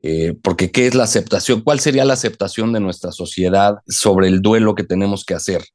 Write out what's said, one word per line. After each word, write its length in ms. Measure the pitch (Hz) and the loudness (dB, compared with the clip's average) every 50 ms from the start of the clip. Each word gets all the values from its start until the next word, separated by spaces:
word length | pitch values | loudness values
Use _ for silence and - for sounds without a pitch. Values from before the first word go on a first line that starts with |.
| - | -6
eh, 320 | 78 80 80 80 82 85 - - | -4 -4 -2 -2 -4 -4 -4 -2
porque 300 | - 87 - 92 87 - | -2 -2 0 -2 -2 0
¿qué 160 | 127 123 127 | 2 2 2
es 80 | 117 | 2
la 80 | 127 120 | 2 2
aceptación? 560 | 107 - 110 - - - - - - 123 113 | 2 0 -2 -2 0 -2 -2 0 0 0 0
¿Cuál 180 | 113 147 147 139 | 2 0 0 0
sería 260 | - 151 131 135 135 | 0 0 2 2 2
la 100 | 135 131 | 2 0
aceptación 580 | 123 - 110 - - 98 98 - - 110 117 117 | 0 -2 -4 -4 -4 -8 -6 -4 -4 -4 -2 -2
de 80 | 110 | -2
nuestra 320 | 101 92 87 - - 87 - | -2 -4 -4 -6 -10 -12 -10
sociedad 640 | - 87 - - 90 92 90 92 98 101 101 101 - _ | -10 -10 -8 -4 -2 -2 2 2 4 4 2 2 -2 _
sobre 400 | - - - - 107 95 92 95 | -8 -4 0 2 2 4 4 4
el 160 | 95 92 92 95 | 4 4 4 4
duelo 320 | 107 110 113 110 107 101 | 4 4 4 4 2 0
que 80 | 95 92 | 0 -2
tenemos 420 | - 92 95 101 98 101 95 - | -4 -2 -2 -2 -2 -2 -4 -6
que 100 | - 92 | -6 -6
hacer? 280 | 85 - - 92 85 82 - _ | -6 -4 -4 -4 -6 -6 -10 _